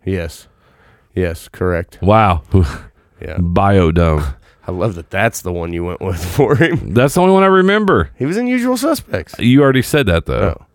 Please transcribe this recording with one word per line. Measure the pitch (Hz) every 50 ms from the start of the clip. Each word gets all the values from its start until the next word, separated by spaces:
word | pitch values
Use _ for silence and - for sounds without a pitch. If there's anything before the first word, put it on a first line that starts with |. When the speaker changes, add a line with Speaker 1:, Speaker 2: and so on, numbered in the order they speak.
| _
Speaker 1:
Yes. | - 95 92 82 80 - - - _ _ _ _ _ _ _ _ _ _ _ _ _ _
Yes, | - 92 87 82 - - -
correct. | - - 92 90 90 85 87 _ - - -
Speaker 2:
Wow. | 90 107 110 110 98 87 80 - - -
<laughs> | 98 85 71 - - - - _ _ _ _ _ _
Speaker 1:
Yeah. | - 82 80 -
Speaker 2:
Biodome. | 87 85 85 95 98 98 101 98 90 82 82 87 85 82 80 76 73 71 71 - _ _ _ _ _ -
Speaker 1:
I |
love | 90 90 87 113 98
that | 85 82 _
that's | - 95 104 117 - - -
the | 92 90
one | 87 85 85 85
you | 85 85
went | 87 87 -
with | - 95 90 82 82
<laughs> | 87 85
for | - 143 110 143
him. | 123 160 165 - 143 - 50 85
Speaker 2:
That's | 117 123 143 -
the | 175
only | 175 185 190
one | 190 190
I |
remember. | 190 190 190 185 190 202 214 214 190 170 110 78 - -
Speaker 1:
He | _ 123
was | 139 180
in | 214 247
Usual | 247 254 254 233 254 254
Suspects. | 240 233 330 320 - - - - 98 78 - - -
Speaker 2:
You | - 117 123 139
already | 147 135 131 131 120
said | - - 151 135
that, | 98 85 85 -
though. | - 65 117 104 95 78 -
Speaker 1:
Oh. | - _ _